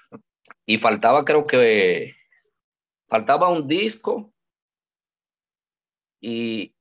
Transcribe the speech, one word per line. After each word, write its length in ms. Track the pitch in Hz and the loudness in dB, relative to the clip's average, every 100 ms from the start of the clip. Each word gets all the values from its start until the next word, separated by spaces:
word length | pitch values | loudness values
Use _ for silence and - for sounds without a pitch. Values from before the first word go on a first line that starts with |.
| _ - _ _ - - - | _ -20 _ _ -20 -14 -4
y 140 | 110 | 0
faltaba, 440 | 113 107 117 139 139 | 0 2 2 2 2
creo 200 | 151 147 | 0 2
que, 680 | 127 117 107 92 85 - - _ _ _ _ _ _ _ _ - | 2 4 4 2 0 -6 -16 _ _ _ _ _ _ _ _ -4
faltaba 420 | 113 107 143 180 | -2 0 2 2
un 180 | 170 135 | 0 -2
disco 680 | 170 214 214 - 220 214 _ _ _ _ _ _ _ _ _ _ _ _ _ _ _ _ _ _ _ | -2 -2 -6 -8 -8 -8 _ _ _ _ _ _ _ _ _ _ _ _ _ _ _ _ _ _ _
y, 560 | - 117 - - - _ | -10 -8 -6 -8 -10 _